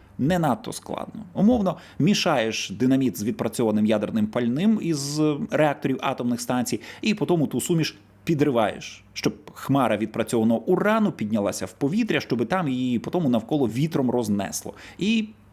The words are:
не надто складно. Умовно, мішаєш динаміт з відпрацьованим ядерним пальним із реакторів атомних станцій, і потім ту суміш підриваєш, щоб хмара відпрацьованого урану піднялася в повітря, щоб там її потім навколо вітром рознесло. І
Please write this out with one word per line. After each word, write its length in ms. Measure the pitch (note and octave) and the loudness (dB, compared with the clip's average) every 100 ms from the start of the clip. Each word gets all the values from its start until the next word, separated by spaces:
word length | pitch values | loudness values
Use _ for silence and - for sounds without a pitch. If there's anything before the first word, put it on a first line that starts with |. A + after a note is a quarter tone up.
| - - | -16 -2
не 220 | B2+ F3+ | 0 2
надто 340 | D#3 - - | 2 0 -4
складно. 500 | - - - - - - | -12 -10 -10 -10 -12 -8
Умовно, 440 | - G#3 B3 F#3 - - - | 2 4 4 2 -4 -6 0
мішаєш 680 | D3 G#3 F#3 C#3 A2+ G#2+ - | 2 2 2 2 2 -2 -6
динаміт 480 | G2 B2+ C3+ C3 F#2 | 0 2 4 2 0
з 60 | |
відпрацьованим 640 | G#2 A2 A#2 - A2+ G#2+ G#2+ | -4 -2 -2 0 2 2 2
ядерним 420 | G#2+ A#2+ G#2+ G#2 | 2 0 0 0
пальним 520 | B2 A#2+ C3 G3+ G#3+ | 0 -2 2 2 2
із 400 | E3+ D3+ C#3 D3+ D#3 D3 D3+ | 0 -2 -2 0 0 0 -2
реакторів 460 | C3+ D3+ C#3 C#3+ C3 | 2 2 2 -2 -2
атомних 400 | D3+ B2+ A#2+ A#2+ | -2 -2 -2 -2
станцій, 400 | - B2+ A#2+ A2+ - - | -2 -2 -2 -4 -6 -4
і 120 | - | -2
потім 340 | G#3+ C3+ F3 B2+ | 0 2 2 0
ту 140 | B2+ | 0
суміш 360 | - E3+ D3 - - - | 0 0 0 -4 -18 -8
підриваєш, 800 | - D#3 D3 A#2+ G#2 E2 - - - | -2 2 2 4 2 -2 -12 -18 -18
щоб 200 | - - - - | -4 -4 -4 -10
хмара 440 | - - C#3 A#2+ G#2 | -10 0 2 2 0
відпрацьованого 600 | G#2+ A2+ A2 A#2+ A2 A2+ | -2 -4 -2 2 2 2
урану 520 | - F3+ G#3 A3 G#3 | 2 2 2 2 2
піднялася 540 | - G#2+ A2 G2+ - F#2 | 0 -2 0 0 -2 -6
в 60 | |
повітря, 480 | - C#3+ G3+ A#3 D#3+ | -4 -2 0 0 0
щоб 260 | - E3 - | 0 -2 0
там 200 | F#3+ D#3 | 0 0
її 320 | B2+ B2+ A#2+ | 0 0 -2
потім 320 | D3+ F3 D3+ | -2 0 2
навколо 360 | A#2 - D#3 B2 | 0 0 0 0
вітром 420 | A#2 D#3+ D#3 B2+ | 0 0 0 0
рознесло. 640 | B2 G#2+ G2+ F#2+ - - - - - | 0 0 -2 -2 -8 -10 -14 -18 -4
І 320 | G3 A3+ G#3+ - - | 0 0 -2 -8 -20